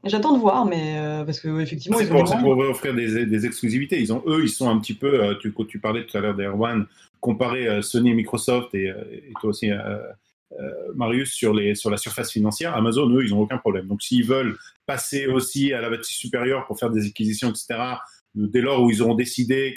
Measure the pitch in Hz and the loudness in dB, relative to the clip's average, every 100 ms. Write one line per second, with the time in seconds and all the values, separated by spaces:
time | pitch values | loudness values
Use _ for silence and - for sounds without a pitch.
0 | 202 214 294 269 214 254 214 165 156 156 | 0 0 4 6 6 4 2 0 -2 -4
1 | 151 151 151 151 156 156 156 147 151 226 | -4 -4 -4 -6 -4 -2 -2 -6 0 0
2 | 208 151 131 - 139 131 135 127 139 120 | 4 4 4 4 4 4 2 0 -2 -2
3 | 117 110 117 110 117 - 117 120 143 175 | 0 0 2 0 0 -2 -2 -2 0 0
4 | 110 113 165 156 135 - 127 113 104 104 | 0 0 0 2 2 2 2 2 0 -2
5 | 139 135 104 101 110 104 110 104 107 113 | 2 4 2 0 -6 -6 -6 -4 -2 -2
6 | 117 101 104 101 98 101 117 117 104 _ | -4 -4 -2 -2 -4 -2 0 0 -4 _
7 | _ _ 123 110 123 127 117 104 101 120 | _ _ -4 0 -2 0 0 0 0 2
8 | 120 113 110 117 - 123 123 - 95 92 | 4 4 0 -2 0 0 0 -4 -4 -6
9 | - - 139 110 107 104 214 143 104 104 | -14 -16 -16 -6 -4 -2 -2 -2 -4 -8
10 | - - _ _ _ - - - - - | -10 -18 _ _ _ -12 -10 -10 -10 -4
11 | 113 123 135 - 113 107 101 104 107 104 | -2 -2 -2 -2 2 2 2 -2 -2 -4
12 | - - 107 113 107 104 165 123 113 117 | -4 -6 -4 0 0 0 -4 0 2 2
13 | 135 127 117 101 107 127 110 98 95 101 | 4 4 4 2 0 0 -2 -2 -4 -6
14 | - 127 113 135 123 110 - _ - 135 | 0 2 2 2 0 -4 -14 _ -8 -6
15 | - 139 135 131 - 139 139 127 113 113 | -4 -4 0 0 0 0 0 0 -2 -4
16 | - - 120 123 123 135 127 107 120 110 | -6 -8 -4 -2 0 -2 -4 -4 0 0
17 | 104 - 107 104 123 107 - 117 127 127 | -2 0 -2 0 -2 -4 -6 -6 -4 -6
18 | - _ _ 104 104 120 123 135 120 107 | -12 _ _ -4 0 2 4 6 4 6
19 | 113 113 123 - 120 131 135 | 2 2 0 -2 0 2 0